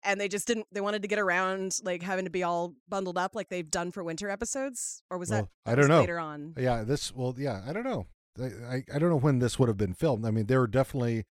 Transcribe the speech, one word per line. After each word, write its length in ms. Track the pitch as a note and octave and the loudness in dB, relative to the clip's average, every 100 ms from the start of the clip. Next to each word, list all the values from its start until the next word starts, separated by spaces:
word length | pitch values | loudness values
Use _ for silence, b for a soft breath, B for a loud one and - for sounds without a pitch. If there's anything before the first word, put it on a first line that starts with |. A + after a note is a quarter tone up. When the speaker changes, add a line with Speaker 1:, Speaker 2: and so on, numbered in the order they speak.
| G3+ | 0
Speaker 1:
And 140 | G3 | 0
they 60 | G3+ | 0
just 180 | G3+ - | -2 0
didn't, 220 | A3+ G#3+ | -2 -2
they 100 | G3+ | -4
wanted 200 | G3+ G#3 | -2 -2
to 60 | G3 | 0
get 100 | G#3 | 0
around, 640 | F#3+ F3 F#3 F#3+ F#3+ - | 2 2 2 0 -2 -4
like, 200 | F#3 F3+ | -4 -4
having 220 | F3 F#3+ F#3 | -2 -4 -2
to 60 | |
be 120 | F3+ | -2
all 320 | F3+ F3 F3 D#3 _ | 0 0 -2 -6 _
bundled 300 | G3 F#3+ F3+ | -4 -2 -2
up 160 | F#3 | -2
like 160 | G#3+ F#3+ | -4 -6
they've 220 | F3+ D#3+ | -6 -4
done 200 | F#3 F3 | -4 -4
for 120 | F#3+ | -6
winter 260 | E3+ D#3+ G3+ | -6 -6 -6
episodes? 720 | G3+ A3+ C#4 C4+ B3 - - _ | -6 -6 -4 -6 -6 -10 -10 _
Or 80 | F3+ | -8
was 140 | F3 | -2
Speaker 2:
Well, 180 | G#2+ G2+ _ - | -2 -2 _ 0
Speaker 1:
that, 60 | |
Speaker 2:
I 0 | |
Speaker 1:
that 40 | A#2+ | 4
Speaker 2:
don't 60 | C#3+ | 8
Speaker 1:
was 40 | |
Speaker 2:
know. 100 | D#3+ | 8
Speaker 1:
later 180 | C3+ E3+ | 6 0
on? 340 | D#3+ D3 D3 D3+ | -6 -8 -10 -2
Speaker 2:
Yeah, 240 | B2+ A#2+ | 0 0
this, 280 | A2 C#3+ - | 0 -2 -2
well, 220 | A2+ B2+ B2+ | -4 -6 -4
yeah, 240 | C#3 G2+ G2+ | -4 -4 -6
I 60 | |
don't 120 | F3+ B3+ | -6 -4
know. 200 | G#3+ - - _ - | -4 -6 -14 _ -10
I, 40 | B2+ | -8
I, 380 | G2+ A#2+ B2+ - | -8 -6 -6 -4
I 60 | D3 | 2
don't 100 | E3+ | 4
know 80 | D#3+ | 6
when 220 | C#3+ C3 | 4 4
this 180 | A#2+ - | 2 4
would 100 | B2+ | 2
have 120 | G2+ | 4
been 160 | G2+ F#2 | 0 2
filmed. 280 | D#3+ A#2 | 0 2
I 60 | A2+ | 2
mean, 160 | A2 G#2 | 0 4
they 120 | C3 | 4
were 100 | B2 | 4
definitely 580 | A#2 C3+ C#3 A#2+ A2+ G#2+ | 2 0 0 0 0 -4